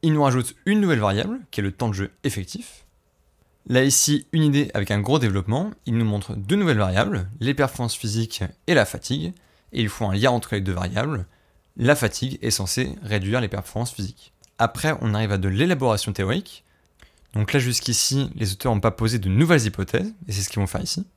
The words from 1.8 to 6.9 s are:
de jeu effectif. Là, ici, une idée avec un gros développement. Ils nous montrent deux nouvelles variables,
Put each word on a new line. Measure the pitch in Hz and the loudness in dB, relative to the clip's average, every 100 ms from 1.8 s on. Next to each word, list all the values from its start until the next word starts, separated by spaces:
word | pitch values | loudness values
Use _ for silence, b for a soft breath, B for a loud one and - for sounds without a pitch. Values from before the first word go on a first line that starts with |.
| 113 | -4
de | |
jeu | 98 98 _ | -2 -4 _
effectif. | 139 104 92 214 233 - _ _ _ _ _ _ _ _ - | -6 -6 -10 -12 -16 -20 _ _ _ _ _ _ _ _ 0
Là, | 123 | 4
ici, | 135 139 - 147 - | 4 4 4 2 2
une | 165 | 2
idée | 151 139 143 | 4 4 2
avec | - 101 | -2 0
un | 101 | 0
gros | 101 151 | 2 2
développement. | 120 98 92 123 208 - | 2 0 0 -2 -2 -8
Ils | - 117 | -2 0
nous | |
montrent | 113 104 - | 2 0 -4
deux | 113 98 196 | -8 -2 2
nouvelles | 185 117 | 2 2
variables, | 98 | 2